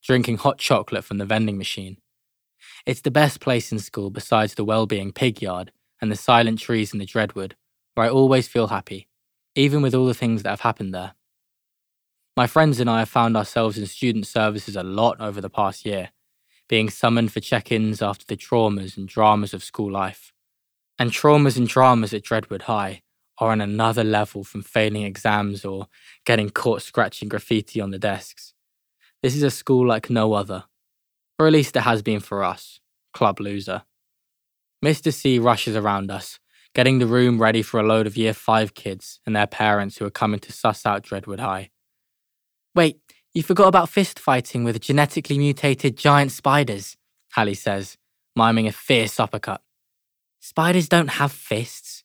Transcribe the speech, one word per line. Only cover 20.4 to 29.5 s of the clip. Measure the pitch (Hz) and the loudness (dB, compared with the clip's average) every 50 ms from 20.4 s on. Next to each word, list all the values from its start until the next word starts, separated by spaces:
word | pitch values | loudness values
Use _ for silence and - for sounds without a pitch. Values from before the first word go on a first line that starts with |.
| _ _ _ _ _ _ _ _ _ _ _ - | _ _ _ _ _ _ _ _ _ _ _ -4
And | 120 117 | -2 -2
traumas | 113 - - 147 147 151 147 139 117 | -2 2 4 6 6 8 6 4 2
and | 127 120 107 | 2 -2 2
dramas | - 131 131 127 123 117 113 101 110 | 4 6 6 6 6 4 2 -2 -6
at | 104 - | -8 -4
Dreadwood | - 117 110 104 _ 104 95 - | -2 -2 -2 -2 _ -12 -10 -6
High | - 113 107 98 95 95 - _ _ _ _ _ _ _ - | -4 -4 -2 -2 -6 -8 -14 _ _ _ _ _ _ _ -2
are | 113 113 | 0 0
on | 110 107 | 0 0
another | 104 101 104 107 113 113 110 117 110 | -2 -2 -2 0 0 0 2 0 0
level | 107 107 107 104 - - 101 98 | 0 2 0 0 -2 -6 -14 -14
from | - - 104 | -12 -14 -16
failing | 95 - - 113 107 107 104 107 | -16 -4 0 0 0 0 -2 -4
exams | 104 101 98 - - 110 104 104 101 101 101 98 - | -6 -8 -8 -4 -2 0 0 0 0 -4 -6 -8 -10
or | 98 95 95 98 _ _ _ _ - - _ _ | -10 -10 -10 -12 _ _ _ _ -20 -20 _ _
getting | - 120 110 107 101 | 0 0 0 0 -2
caught | - - - 123 110 - - | -6 -4 -2 -2 -2 -2 -4
scratching | - _ - 110 101 - - - | -6 _ -2 -2 -2 -4 -10 -10
graffiti | 104 110 101 - - 120 107 104 - - 110 | -8 -8 -8 -4 -2 -2 -2 -2 -4 -8 -8
on | 101 98 | -6 -6
the | 98 | -8
desks. | 95 92 104 98 95 - - - - - - _ _ _ _ _ _ _ _ _ _ _ _ _ _ - | -4 -4 -4 -4 -6 -10 -18 -20 -20 -20 -20 _ _ _ _ _ _ _ _ _ _ _ _ _ _ -4
This | 131 127 | -2 0
is | 147 | 2
a | 147 | 0
school | 139 | 0